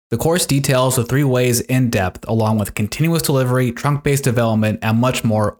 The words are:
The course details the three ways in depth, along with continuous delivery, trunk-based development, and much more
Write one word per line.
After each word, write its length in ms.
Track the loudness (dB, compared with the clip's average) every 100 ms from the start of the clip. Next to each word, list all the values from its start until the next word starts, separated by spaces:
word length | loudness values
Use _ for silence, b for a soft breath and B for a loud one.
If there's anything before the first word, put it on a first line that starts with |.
| _
The 60 | -2
course 280 | 0 0
details 520 | 0 0 2 2 2 0
the 80 |
three 180 | 0 0
ways 380 | 2 2 2 0
in 300 | 0 0 2
depth, 360 | 0 -2 -4 -4
along 320 | 0 2 0
with 160 | -2
continuous 480 | -4 -6 -2 0 0
delivery, 480 | 0 0 0 0 -2
trunk-based 540 | -2 -2 -2 0 0
development, 560 | 0 0 2 2 0 0
and 160 | 0 2
much 240 | 0 0
more 320 | 0 0 0